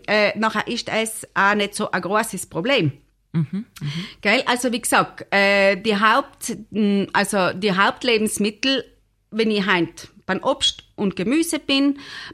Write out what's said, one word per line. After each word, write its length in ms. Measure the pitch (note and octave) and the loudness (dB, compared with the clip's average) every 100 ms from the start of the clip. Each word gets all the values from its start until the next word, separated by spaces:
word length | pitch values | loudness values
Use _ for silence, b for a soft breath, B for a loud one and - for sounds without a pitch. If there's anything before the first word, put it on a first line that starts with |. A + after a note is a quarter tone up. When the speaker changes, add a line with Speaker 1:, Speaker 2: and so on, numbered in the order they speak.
| - | 0
Speaker 1:
äh, 320 | G#3 G3+ G#3 | 2 2 0
nachher 300 | A3 G#3+ - | -2 -2 -4
ist 220 | A#3 - | -6 -4
es 360 | G#3+ A3 - - | -4 -4 -8 -6
auch 220 | - G3 G#3 | 0 2 2
nicht 180 | G3+ | 0
so 160 | - G#3+ | -4 -4
ein 100 | F3+ | -4
großes 460 | F3 G#3+ A3 F#3 - | -2 -2 -2 -6 -8
Problem. 440 | D#3 A3 C#4 D3+ - _ _ _ | -4 0 2 0 -2 _ _ _
Speaker 2:
Mhm, 160 | E3 D3+ | -4 -2
mhm. 140 | F#3+ A#3+ - D3 D#3+ F#3+ B | -6 -10 -10 -8 -8 -10 B
Speaker 1:
Gell? 240 | G#3 A3 - | 0 2 2
Also, 280 | A#3+ B3+ | 0 0
wie 80 | A#3 | -2
gesagt, 520 | - A#3 E3+ - - | 2 2 2 -4 -2
äh, 440 | G3 G3 G3+ G3 G3 | 2 4 4 4 2
die 180 | A3 G3+ | 0 2
Haupt-, 600 | G#3+ B3+ - - - G3+ - | 4 4 0 -8 -10 -10 -6
m, 340 | G#3 G#3 G3+ - | 0 2 2 0
also 400 | - G3 G3+ F3 | 0 0 0 0
die 180 | F#3 G3+ | 0 0
Hauptlebensmittel, 1120 | F#3+ G#3+ B3+ B3+ A3+ G#3+ - G#3 - C4+ C4+ - _ _ _ _ | 2 2 0 0 0 0 -2 -2 -2 -2 -2 -4 _ _ _ _
wenn 200 | G#3+ A3 | -2 0
ich 160 | G#3 G3 | 0 0
heint 440 | F3+ E3 - - - - | 0 0 -6 -20 -14 -6
beim 180 | F#3+ | -4
Obst 400 | C4 C#4 - - - - | -2 0 -2 -4 -12 -4
und 200 | G3+ - | -4 -2
Gemüse 440 | F#3 D4+ E4 D4+ | -2 0 0 -4
bin, 400 | D4 C4+ C#4+ C#4 B B B | 0 2 2 0 B B B